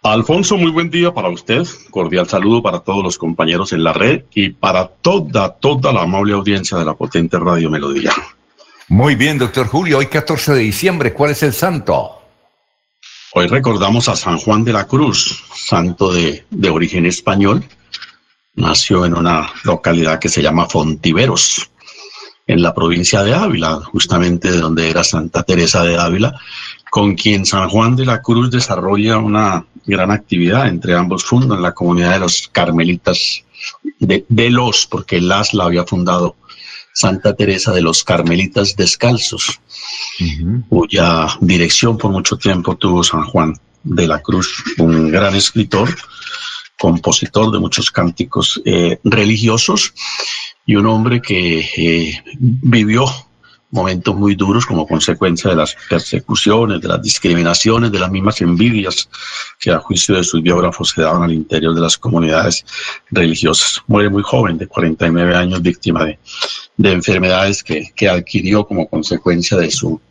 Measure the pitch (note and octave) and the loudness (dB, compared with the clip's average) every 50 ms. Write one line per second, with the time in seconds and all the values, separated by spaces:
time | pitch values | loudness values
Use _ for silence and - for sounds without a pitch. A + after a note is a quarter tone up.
0 | - A2 G#2+ A2+ A2 - D#3+ F#3 G3+ - G#3 G3 E3+ D#3+ D#3 E3 E3+ E3+ - F3 | 0 0 0 0 2 2 2 2 2 0 2 2 2 0 0 0 -2 -2 0 0
1 | E3+ F3 F3 A2 F#2+ F2+ F2 - - - A2+ C#3 F3 - - - - - - G2 | 0 0 0 -2 -4 -4 -4 -6 -4 -2 -2 -2 -2 -4 -8 -18 -20 -8 -4 -4
2 | F2 D#2+ F2 F2+ F2 - - F#2 F#2+ G#2 A#2 A#2+ A2 G2 F2+ F2 - - G2 G2+ | -2 0 0 0 0 0 0 0 2 4 2 2 2 0 -4 -2 -4 -4 -2 -2
3 | F#2+ F2+ - - E2+ E2 E2 - D#2+ E2 E2+ F2 F#2+ - - E2 D#2+ E2 D#2+ - | -2 -4 -6 -4 -4 -4 -2 -2 0 0 0 -2 -2 -2 -2 0 0 0 2 2
4 | G2 B2 D3+ F3 - _ _ - G2 F#2+ - _ - G2 F#2 F#2 F#2 - - _ | 2 2 2 0 -4 _ _ -2 -2 -2 -2 _ -2 0 0 0 -2 -2 -8 _
5 | - E3+ G3 G3 D#2 D2+ E2+ G#2+ G2 F2+ - _ - C#3 D3 C3 B2+ D3 B2+ G2 | 0 0 2 2 -2 0 -2 0 -2 -2 -4 _ 0 0 0 2 0 0 0 0
6 | E2+ F2 F#2 G2 G2+ G#2 G#2 G2+ F#2+ G#2 G2+ F#2+ F#2 - G2+ F2 E2 D#2 D2+ _ | 0 0 0 0 0 0 0 0 0 0 -2 -2 -2 -4 -4 -2 -2 -2 -4 _
7 | - - - E2+ E2 E2 - F2+ E2+ F2+ F2 E2+ E2 D#2 D#2 D2+ C#2+ C#2+ C#2 C#2 | -6 -2 0 0 0 0 0 0 0 0 0 2 0 0 -2 -2 -4 -4 -4 -2
8 | C#2+ D#2 - - - - - _ _ _ _ _ - _ - _ - _ E2 G#2 | -2 -2 -2 -2 -4 -10 -20 _ _ _ _ _ -20 _ -20 _ -2 _ 4 4
9 | B2+ D3+ C#3 G#2+ C3 D3+ D3+ C3+ B2+ A#2 - C3 B2+ G#2+ - D#3 F#3+ E3+ D3 C3+ | 4 4 4 2 2 0 2 0 -2 0 0 -2 -2 0 0 -2 2 2 2 2
10 | C#3 - - D#3 - - D#3+ C3+ - D#3 C#3+ B2+ A2 G#2+ G#2 - - F#3+ F3+ D#3+ | 2 0 -2 -2 0 0 -4 -2 0 2 2 2 2 0 -2 0 0 0 0 2
11 | C#3 A2+ - - C#3+ D3 C#3+ - D#3+ C#3+ A#2+ - E3+ F#3 F3 C#3 - - D#2+ C2 | -2 -2 0 0 0 0 2 0 0 0 0 0 -2 0 -2 -2 -2 0 0 0
12 | - - - - _ _ _ _ _ _ _ _ _ _ _ _ _ _ _ _ | -2 -4 -12 -20 _ _ _ _ _ _ _ _ _ _ _ _ _ _ _ _
13 | - - - - - - - F2+ F2+ F2 G#2+ C3+ C3 A#2+ A2 F#2 F#2+ G2 A2 A#2+ | -20 -20 -20 -20 -20 -4 -2 0 0 2 0 0 2 0 0 2 2 2 2 2
14 | A#2+ C3+ G#2 - - F#2 E2+ E2 - A2+ G#2+ G#2+ A2+ A#2+ G#2+ G2+ F#2+ - - C3+ | 2 0 -2 -2 -2 -2 -2 -2 0 0 2 2 2 2 0 0 -2 0 0 2
15 | D3+ B2 F#2+ - - - - - - - - - - - - F2 F2 F2+ F2 - | 2 2 0 0 -2 -4 -6 -10 -16 -18 -16 -12 -4 -2 0 0 0 0 0 0
16 | G2 F#2+ F2+ F2 E2+ D#2 C#2+ - - _ - - G2 F#2 D#2 D#2+ E2+ D#2+ - F2+ | 0 0 2 0 0 0 -4 -6 -12 _ -4 -2 0 0 2 0 0 0 0 0
17 | E2+ F2+ F2 - - A2 F#2+ G2 G2+ G2 A2+ - - - - _ _ _ - - | 0 0 0 -2 -2 0 2 2 4 2 2 0 -2 -8 -20 _ _ _ -18 -18
18 | - - _ _ _ _ _ _ _ _ _ - B2 - D#2 - - - G#2 F2+ | -18 -20 _ _ _ _ _ _ _ _ _ -2 -2 0 0 0 0 2 2 2
19 | F2+ F2 E2+ E2 E2+ E2+ E2+ D#2 D#2 - - - - - F2 E2 - F2 E2 E2+ | 2 2 0 0 0 0 0 0 -2 -6 -12 -6 -2 -2 -2 0 0 0 2 2
20 | E2 D#2+ D#2+ D#2+ - F2 - - D2 D2+ D#2 F2 E2 - - D#2+ D2+ D#2 D#2 D2+ | 2 0 0 -2 -2 -2 0 0 0 2 2 0 0 0 0 -2 0 0 -4 -2
21 | - E2+ D#2 F2+ B2+ C3 F2+ E2 - - - - - _ _ _ - - - - | 0 0 2 2 2 2 2 0 0 0 -2 -4 -8 _ _ _ -20 -20 -20 -20
22 | - - - - - - _ _ _ - E2 E2+ E2+ E2 - - E2 E2 E2+ E2+ | -20 -20 -20 -20 -20 -20 _ _ _ 0 2 2 2 2 2 0 0 0 0 0
23 | F2 - - G2+ G2 G#2 C3 F3 A3 G3+ E2 E2+ E2 D#2+ - - - - - F2 | 0 0 0 2 2 2 2 2 2 0 0 0 -2 -2 -4 -4 -6 -6 -2 -2
24 | - - F#2 F2 F2 F2+ F2 E2+ - F#2+ F2+ F2 E2 D#2+ E2 E2 E2 D#2+ D#2+ E2+ | 0 0 2 2 2 2 0 0 0 0 0 2 0 0 0 0 0 0 0 0
25 | E2 - - D#2+ D#2 E2+ - E2 D#2+ - F#2 F2 E2+ E2 - F#2 E2+ E2+ E2+ E2+ | 0 0 -2 -2 -4 -2 -4 -4 0 0 2 2 2 2 2 2 2 2 2 0
26 | F2 E2+ F2+ F#2+ A2 D3+ - - - - - - - - - _ _ - - A2 | 0 0 0 0 0 -2 -2 -6 -18 -18 -16 -16 -16 -16 -18 _ _ -4 0 2
27 | G#2 G2+ F#2+ E2+ - G#2+ G#2 G2 F#2+ - - G2 F#2+ F#2 F#2+ A2 A2+ A#2 B2 B2+ | 2 2 0 0 0 0 2 2 0 0 0 0 -2 0 2 2 4 4 2 2
28 | C3 C3 A#2 G#2+ - - A#2 A#2+ B2+ B2 A#2+ B2 A#2 - G2 F2+ F2+ F#2+ G2+ G2+ | 2 0 -2 -2 0 0 2 2 2 2 0 0 0 0 -4 -2 0 0 0 2
29 | G#2+ A2+ A2+ A2 A2 G#2+ G#2 A2 G#2+ G2 F#2 E2+ - _ _ - _ - G2 F#2 | 2 2 2 2 0 0 0 2 2 0 0 -2 -6 _ _ -12 _ -2 0 0
30 | F#2 F#2+ G#2 G#2+ - _ - F2 F2 F2 G2+ B2+ C#3 G#2+ F2+ E2+ - F2+ F2 F2 | 2 0 0 -2 -2 _ 0 0 2 2 2 2 2 0 -2 -2 -2 0 0 2
31 | F2+ F2 F#2+ F#2 - - A#2+ B2 C3 B2+ G#2 F#2 F2+ F2 - - F2+ F2 F2 F2 | 2 0 -2 -4 -2 2 2 2 4 2 0 0 -2 -4 -2 -2 0 2 2 2
32 | F2 F2 F#2 F#2+ F#2 F2 - - - - _ G2 F2 E2 E2 E2 E2 F2+ F2+ F2 | 2 2 2 0 0 -2 -2 -4 -6 -4 _ -2 -2 0 0 0 0 0 -2 0
33 | _ F#2+ F2 - - - - - _ _ _ - - - - _ _ D4+ - _ | _ -2 0 0 -2 -4 -6 -8 _ _ _ -16 -16 -16 -16 _ _ -14 -4 _
34 | - F2+ - - - _ A#2 A2 A#2 A#2+ B2 B2 B2 A#2 G#2+ - - - - F2+ | 0 0 0 0 0 _ 2 2 4 4 2 2 2 0 0 -2 -2 -2 -6 -8
35 | F#2 - F#2+ F2 F2 F2+ F#2+ G2+ G#2 - - G2 F2+ F2 F2 F2 F2 - - F2+ | -4 -2 -2 0 2 2 2 0 0 0 0 0 0 2 0 0 0 0 -2 0
36 | F2 F2+ F2+ F2+ F2 F2+ - _ _ - - - - - - - - _ _ - | 0 0 0 0 0 -2 -4 _ _ -20 -20 -20 -20 -20 -20 -20 -20 _ _ -2
37 | - F#2+ F#2+ F#2+ - G#2 G2+ - G#2 G2 G2 F#2 - A2+ F#2 F2+ E2+ E2 E2 - | 0 0 0 2 0 0 0 2 0 0 0 0 -2 0 0 2 2 2 0 0
38 | - - F2+ E2+ E2+ E2+ E2+ F2+ G2 F#2 - G#2+ G2+ G2 - - D3+ - - - | 0 0 -2 0 0 0 0 0 0 -2 -2 -2 -2 0 0 0 0 0 0 0
39 | - A#2+ B2 A2 - - - - - - - - _ _ - - - - - - | 2 2 2 0 -2 -6 -6 -4 -6 -6 -6 -8 _ _ -18 -16 -14 -14 -12 -12
40 | - - - - F2 E2 D2 D2 E2 F2+ A2+ B2+ A2+ - - F2+ E2+ - - G2 | -12 -12 -6 -4 -4 -4 -2 -4 -2 -2 -2 -2 0 0 2 2 2 2 0 2
41 | E2+ E2+ E2 E2 D#2 - - - - F2 F2+ F2 E2+ E2 - - - A#2 A2+ G#2+ | 2 2 2 0 0 -2 -2 0 2 2 4 2 2 2 2 2 2 2 0 0
42 | - G#2 G2 F#2+ F2 - - - - G2 F#2+ F2+ F2 - F2+ - - G2 F2+ F2 | 0 0 0 0 -2 -2 -4 0 0 0 0 0 -2 -2 -4 -2 0 2 2 2
43 | E2+ - - E2 D#2 - - E2+ D#2+ D#2+ D#2 - _ _ _ _ - D2+ E2+ E2+ | 2 0 0 -2 -4 -2 0 0 0 0 -2 -8 _ _ _ _ -6 -4 0 0
44 | F2 D#2+ D2+ D2+ - - - F#2 F2+ - - - - - - - E2 E2 E2 D#2+ | 2 0 0 -2 -2 -2 0 0 -2 -2 -6 -10 -10 -8 -2 2 2 4 4 4
45 | D#2+ D#2 D#2 F#2 G2+ G2 F#2+ G2 G2 - - A2+ G#2 F2+ - G2 A2+ D#3+ F3 - | 2 2 2 2 2 2 2 0 0 0 0 -2 -2 0 0 0 0 0 -2 -6
46 | - - - - - - - - - - - - - - _ - - E2 E2+ E2+ | -12 -20 -20 -18 -14 -14 -14 -12 -12 -12 -12 -14 -16 -20 _ -2 0 2 2 2
47 | - - - - - - - G#2 A2 A2 - F#2 F2+ - - - - - - - | 0 0 -2 -2 -4 -2 0 0 2 2 0 -2 -2 -2 -2 -4 -4 -2 -2 0
48 | F2 E2+ E2+ - B2 - - - - - - - - - F#2 F2 F2 F2 F2+ - | -2 -2 -2 -4 -6 -4 -2 -2 -2 -2 -4 -2 -2 0 2 2 2 0 -2 0
49 | - G#2 A2 A2+ G2+ G#2 A2+ G#2 A2+ A2+ A2 A#2 - - - - - - _ - | 0 0 2 2 2 2 2 2 2 2 2 2 0 0 0 0 -2 -4 _ -12
50 | - - - - - - - - - - - _ _ - G#2 G2+ G2+ A2+ A2 A2 | -12 -12 -10 -8 -8 -8 -10 -10 -12 -14 -18 _ _ 0 2 2 4 2 2 2
51 | A2 B2 A#2+ A#2+ A#2+ - G2+ F#2 F2+ E2+ E2 D#2+ D#2+ - - - E2 E2+ E2 E2 | 2 2 0 -2 -2 -2 -2 -2 0 0 -2 -2 -4 -6 -4 -2 0 0 0 0
52 | E2 D2+ D2+ - _ - - - B2+ A#2+ A#2 C3 - B2+ A#2+ A#2 G#2+ G#2 A2 A#2+ | -2 -4 -6 -10 _ -16 -6 0 0 0 0 2 2 2 4 4 2 2 2 2
53 | C3+ C3 - - - _ _ _ _ - _ _ _ _ - G2+ F#2 F#2+ F#2 F2+ | 2 0 -2 -6 -14 _ _ _ _ -20 _ _ _ _ -4 -2 -2 -2 -4 -2
54 | F2 - G2 F#2+ G2+ G2+ G2+ F#2 F#2+ G2 G2+ A#2 A#2 - G2+ E2 D#2 - - D#2+ | -2 -4 -2 2 2 2 2 2 0 0 2 0 0 0 -2 -2 -2 -2 -2 -2
55 | - - E2 - G2 F#2 E2+ E2+ - G2 F2+ D#2 D2+ - - - - - - - | 0 -2 0 0 0 0 0 0 0 0 2 2 0 -2 -6 -14 -6 -4 -4 -4
56 | - - - - - - A2+ G2+ - G#2 G#2 A2+ A#2 G#2 G#2 - - - E2+ E2 | -2 -2 -6 -6 -2 -2 -2 0 2 2 4 4 2 2 0 -4 -2 -2 -2 -2
57 | - - - - - F#2 E2+ E2+ E2+ E2+ F2 - - A2 A2+ A#2 A#2 A2+ G2 F#2 | -2 -4 -4 -2 0 0 2 2 2 2 2 2 2 2 2 4 2 2 0 0
58 | F#2 F#2 G2 F#2+ F#2+ F#2+ F2+ - F2+ E2+ F2 E2+ A2 A#2+ A2+ G#2+ F#2+ F#2 - - | -2 -2 -2 0 0 -2 0 2 2 2 4 4 4 4 2 2 -2 -2 -4 -6
59 | - _ - - - - - - - - - _ - - E2+ D#2 - - F#2+ - | -8 _ -12 -16 -14 -12 -12 -12 -12 -14 -14 _ 0 0 0 0 0 -2 -2 -2
60 | - - G2 F#2 F2 - - E2 D#2+ E2+ F2 F2+ F2+ F2 F2 - E2 - - - | 2 2 2 0 0 0 -2 0 2 2 2 4 2 0 -2 -2 -4 -4 0 0
61 | D#2+ D#2 E2 F2 E2+ E2+ E2 D#2+ D#2 - E2 D#2+ D#2+ E2 E2 E2 E2+ D#2+ - - | 0 2 2 2 0 0 0 -2 -2 -2 -2 0 0 0 0 2 2 0 0 -2
62 | - - E2 E2 E2 D#2+ D#2 D#2+ D2+ D2+ D2+ - - - - - - - - - | -2 -2 0 2 2 2 2 2 2 0 -2 -2 -8 -12 -14 -12 -10 -10 -12 -14
63 | _ _ - F#2+ E2+ E2 D#2+ - - D#2 - - - - - - _ - G#2+ G#2 | _ _ 0 2 2 2 2 0 -2 -2 0 0 0 -2 -4 -6 _ 0 2 2
64 | G#2 G#2 G2 G2+ G2+ - - B2+ A2+ F#2+ E2 D#2+ - - - - F2 E2 D#2+ - | 2 2 2 0 0 0 0 2 2 0 -2 -4 -6 -6 -4 -2 0 0 0 0
65 | - E2+ E2 E2+ F2 F2+ F2 F2 F2+ F2+ F#2 F#2 E2+ F2 E2+ - - - E2+ E2 | 0 0 2 2 2 2 2 2 0 0 -2 0 0 -2 -2 0 -2 -2 0 0
66 | D#2+ D#2 C#2+ _ _ - - - - - - - - _ _ - G#2 G2+ F#2 F2 | -2 -4 -4 _ _ -18 -12 -10 -10 -10 -10 -14 -16 _ _ 2 2 2 2 2
67 | E2+ - G2 F#2+ F#2 F#2 F#2 F#2 G2 G2 G2+ - - - D#2+ D2+ D#2+ - _ - | 0 0 0 2 2 2 2 2 2 0 -2 -4 -4 -6 -6 -6 -6 -10 _ 0
68 | G#2+ G2 F2+ F2+ F2 - - G#2 - F#2 G#2 G#2 G#2 - G2+ F2 D#2+ - - D#2+ | 0 2 2 0 -2 -2 -4 -4 0 2 0 0 0 0 -4 -4 -4 -2 -4 -6
69 | D#2+ - F2+ E2 _ F2+ F2 F2 F2 - G#2 F#2 E2+ D#2 - - - - D#2 - | -4 -4 -6 -2 _ 0 0 0 0 0 0 0 0 0 -2 -4 -4 -4 -4 -6
70 | _ _ | _ _